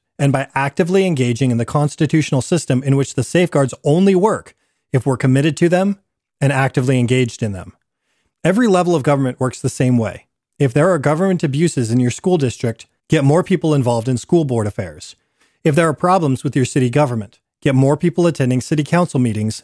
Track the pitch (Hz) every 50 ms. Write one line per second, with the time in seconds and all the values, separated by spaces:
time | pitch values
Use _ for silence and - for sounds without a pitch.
0 | _ _ _ - 143 139 131 135 135 - - 135 139 143 - - 180 165 185 196
1 | 190 185 165 131 127 123 120 - 135 127 120 117 117 - - 151 147 143 - -
2 | 160 143 - 156 143 - 151 131 - - 180 160 - - 135 123 139 139 139 139
3 | 135 - - - 120 - - 170 180 160 - 147 139 123 - - - 147 147 175
4 | 196 202 196 180 190 220 196 - - - _ _ _ _ _ _ _ - - 131
5 | - 143 127 - - 131 131 135 143 165 147 - 170 170 175 180 190 202 196 _
6 | _ _ _ _ _ _ _ - 143 139 139 131 135 131 - 139 123 131 135 127
7 | 123 113 127 127 127 110 - - 117 107 98 90 87 92 - _ _ _ _ _
8 | _ _ _ _ _ _ _ _ - 160 190 233 254 220 185 180 175 175 175 151
9 | 120 151 143 139 135 127 127 - 127 127 - - - 131 - - 135 127 123 120
10 | 110 95 90 - _ _ _ _ _ _ _ - 143 131 117 151 156 190 180 151
11 | 131 143 - 156 190 196 185 165 - 147 131 143 175 160 - 143 120 110 113 127
12 | 123 123 - - - 185 180 170 139 120 - - - 117 110 _ - _ _ _
13 | _ - 156 156 139 139 147 180 180 - 190 170 - 160 151 139 123 123 120 117
14 | 110 131 127 117 - - 175 170 156 135 123 117 104 107 - - 98 85 76 95
15 | - - - _ _ _ _ _ _ _ _ _ - 165 139 170 165 160 135 -
16 | - 180 185 196 165 139 131 - - 143 - 143 127 - - 139 127 123 117 147
17 | 151 131 123 110 101 - _ _ _ _ _ _ - 147 131 131 135 135 151 147
18 | - 175 - - 175 170 147 - 135 123 127 127 - - 165 151 147 - 170 175
19 | 180 - - 135 127 120 104 107 107 110 - -